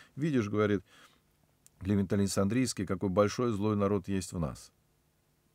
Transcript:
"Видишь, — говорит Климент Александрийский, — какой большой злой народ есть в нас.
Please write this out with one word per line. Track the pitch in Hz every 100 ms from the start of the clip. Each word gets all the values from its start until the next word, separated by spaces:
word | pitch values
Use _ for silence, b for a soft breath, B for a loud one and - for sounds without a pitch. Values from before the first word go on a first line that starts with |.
| B
"Видишь, — | - 160 131 101
говорит | 107 104 98 - B B B _ _ _ _ _ _
Климент | 92 101 95
Александрийский, — | 101 98 - 98 120 123 - 92
какой | 95 101
большой | 92 104 - 120
злой | 101 107 104
народ | 98 101 98
есть | 98 87
в | 92
нас. | 73 - - _ _ _ _ _ _ _ _